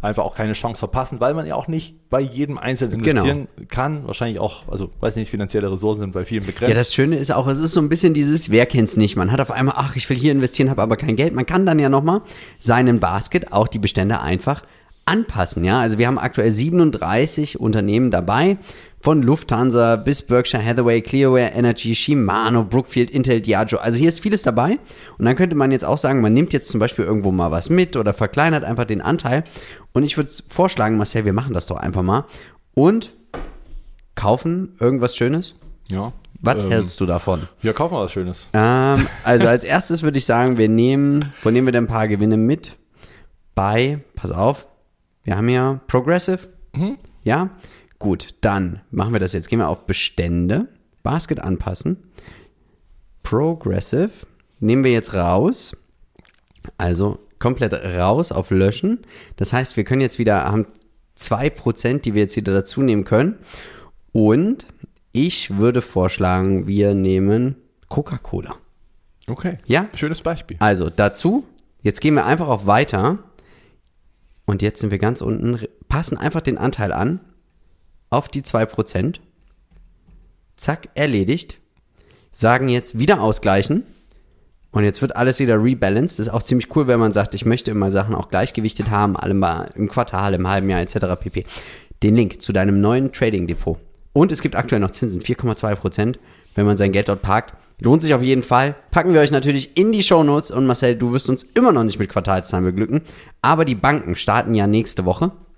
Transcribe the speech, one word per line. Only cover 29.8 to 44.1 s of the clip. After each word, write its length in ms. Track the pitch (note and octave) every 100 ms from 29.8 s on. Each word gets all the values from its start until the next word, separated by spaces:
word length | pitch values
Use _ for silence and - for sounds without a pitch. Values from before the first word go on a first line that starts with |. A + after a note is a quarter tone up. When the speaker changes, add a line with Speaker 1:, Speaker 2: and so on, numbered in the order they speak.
| -
Speaker 2:
Und 120 | B2
ich 120 | C#3+ D3+
würd 280 | C#3+ - -
vorschlagen, 520 | - F#3 - A2 A2
Marcel, 260 | G#2 A2+
wir 80 | G#2+
machen 200 | G2 C3+
das 140 | F#2 -
doch 120 | E2+
einfach 240 | - F2
mal 240 | F#2 A2 - - - - _
und 380 | - D3+ A3+ - - _ - - - - - - - _
kaufen 640 | - G2+ B2 E3 F3 F#3+ -
irgendwas 380 | A#2+ C3 A#2+ -
Schönes. 400 | A#2+ D#3 F#3 - - - -
Speaker 1:
Ja. 220 | F#2+ G#2+ - - -
Speaker 2:
Was 220 | - A2+
Speaker 1:
Ähm, 80 | G2+
Speaker 2:
hältst 300 | A2 F2+ -
du 60 | F#2
davon? 420 | F2 - F2+ F2+ _
Speaker 1:
ja, 100 | A2
kaufen 220 | G#2+ E3
wir 80 | E3
was 100 | F#2+
Schönes. 340 | - F2+ F2+ -
Speaker 2:
Ähm, 560 | G#2+ A2 B2+ C3+ C#3 - -
also 240 | - A#2+ A#2
als 160 | A#2+
Speaker 1:
<laughs> 0 |
Speaker 2:
erstes 400 | - E3 - E3
würde 140 | D#3 C#3
ich 80 | B2+
sagen, 320 | A#2 B2+ A#2+
wir 100 | A2
nehmen, 640 | A2+ B2 C#3 C#3+ C#3+ D3 -
wo 80 | A#2
nehmen 160 | A#2 C3
wir 60 |
denn 120 | B2
ein 40 | A#2
paar 180 | A#2 A2
Gewinne 300 | G#2 G#2+ A2
mit? 400 | A2+ D#3+ - - _ _ - - - _ _ -
Bei, 440 | G2 A2 B2+ D3 -